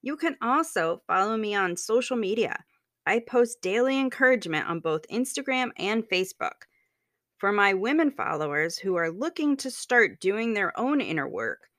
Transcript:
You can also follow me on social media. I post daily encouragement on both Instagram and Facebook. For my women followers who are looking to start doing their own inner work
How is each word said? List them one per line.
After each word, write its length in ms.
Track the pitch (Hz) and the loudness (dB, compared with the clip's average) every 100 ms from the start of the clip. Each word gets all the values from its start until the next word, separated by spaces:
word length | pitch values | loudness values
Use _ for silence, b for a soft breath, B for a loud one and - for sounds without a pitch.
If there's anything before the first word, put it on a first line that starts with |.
You 160 | 247 302 | -8 -2
can 180 | 330 277 | -2 -2
also 640 | 226 269 320 - 165 175 _ | 0 2 2 0 0 -2 _
follow 300 | 180 202 220 | 2 2 0
me 180 | 214 | 0
on 220 | 202 190 175 | 0 0 -2
social 400 | - 226 247 247 | 2 2 2 -2
media. 480 | 196 220 208 - - _ _ _ | 0 0 0 -2 -10 _ _ _
I 140 | - 220 | 0 0
post 420 | 233 254 240 - | 2 2 2 2
daily 400 | 185 208 254 269 | -2 2 2 2
encouragement 680 | 269 - 262 254 180 156 - | -2 2 4 4 2 -4 -2
on 140 | 165 | -4
both 260 | 160 156 - | -2 -4 -4
Instagram 640 | 214 262 - 285 254 247 - | -4 -4 -4 -4 -2 -2 -4
and 280 | 190 220 | -2 -2
Facebook. 600 | 220 180 185 - - - - _ _ _ _ _ _ _ | -2 -2 -2 -4 -8 -8 -20 _ _ _ _ _ _ _
For 160 | 196 | -2
my 220 | 208 202 | 2 2
women 360 | 196 214 302 311 | 2 0 2 2
followers 680 | - - 156 151 147 160 170 | 0 -4 -2 -2 0 -2 -2
who 180 | 196 180 | -2 0
are 140 | 165 | -2
looking 480 | 170 294 339 302 277 | -2 -6 -2 0 0
to 120 | 262 | -4
start 520 | - - 247 214 143 | -10 2 4 4 2
doing 320 | - 208 233 | -2 0 -2
their 180 | 214 190 - | 0 -2 -2
own 220 | 240 294 | 0 0
inner 260 | 220 160 135 | 0 -2 -4
work 400 | 92 113 - _ | -4 -6 -6 _